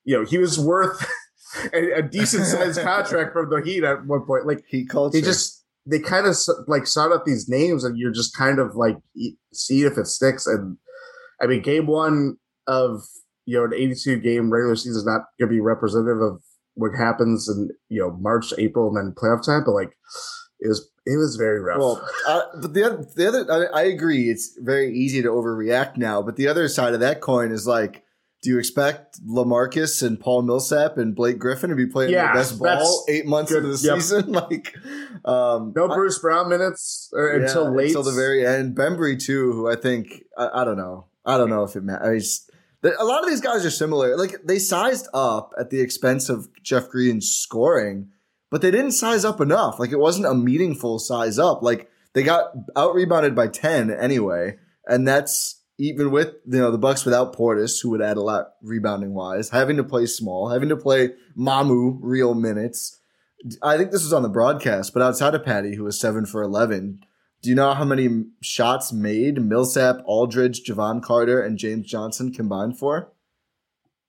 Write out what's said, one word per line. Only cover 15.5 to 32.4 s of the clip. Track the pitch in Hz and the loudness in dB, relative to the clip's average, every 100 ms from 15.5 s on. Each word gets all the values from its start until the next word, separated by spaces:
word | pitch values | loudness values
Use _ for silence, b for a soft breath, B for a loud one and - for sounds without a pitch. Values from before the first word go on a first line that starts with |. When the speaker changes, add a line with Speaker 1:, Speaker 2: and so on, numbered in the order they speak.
| 113 | 2
Speaker 1:
representative | 107 110 110 113 113 110 | 2 0 0 0 0 0
of | 110 92 _ _ _ - | 0 -2 _ _ _ -4
what | 110 95 | -4 0
happens | 117 117 117 110 107 | 0 2 2 2 0
in, | 101 95 - - | -4 -4 -8 -8
you | 110 | -4
know, | 90 | -2
March, | 87 101 117 113 - | -2 0 0 -2 -2
April, | 107 120 110 | 0 0 0
and | 104 | 0
then | 98 - | -4 -2
playoff | 113 117 | 0 0
time. | 156 151 131 | 2 2 2
But, | |
like, | 101 80 _ B B B B B - | 0 -2 _ B B B B B -6
it | 110 | -2
was, | 107 - _ - | -2 -4 _ -4
it | 147 | 0
was | 151 113 | 0 0
very | 113 104 | 0 0
rough. | 90 87 | -2 0
Speaker 2:
Well, | 135 113 - - - | 0 -2 -6 -4 0
uh, | 165 - 156 | 0 -2 -8
but | 135 165 | -4 0
the | |
oth-, | 226 190 143 - | 0 0 -8 0
the | 185 | 2
other, | 247 202 | 2 0
I, | 160 175 151 | 0 2 2
I | 185 | 0
agree, | 175 165 139 117 | 0 0 2 2
it's | 113 - - | -2 -6 -8
very | 123 139 135 117 | -2 0 0 0
easy | 135 131 | 0 0
to | 117 | 0
overreact | 117 117 113 110 123 139 127 | 0 -2 -2 0 0 0 -4
now, | 113 104 | -2 -2
but | 104 113 | -4 -2
the | 139 | 0
other | 156 156 | 2 0
side | - 123 | 0 0
of | 120 | 2
that | 127 151 | 0 0
coin | - 127 113 | 0 0 0
is, | 110 107 | -2 0
like, | 117 104 - _ _ _ _ | 0 0 -6 _ _ _ _
do | 127 | -2
you | 123 | 0
expect | 123 - 143 147 - - 110 | 0 0 0 -2 -12 -18 -6
LaMarcus | 120 123 120 123 156 156 - 123 | -2 2 2 2 0 -2 -2 -2
and | 110 | -2
Paul | - 123 | 0 0
Millsap | 120 127 131 151 151 151 | 2 0 0 2 2 0
and | 113 101 | -2 0
Blake | 120 117 | 0 0
Griffin | 123 131 180 | -2 -2 -2
to | 139 | 0
be | 127 | 0
playing | 135 131 | 0 2
Speaker 1:
Yeah, | 180 156 | 2 4
Speaker 2:
their | |
best | 117 | 2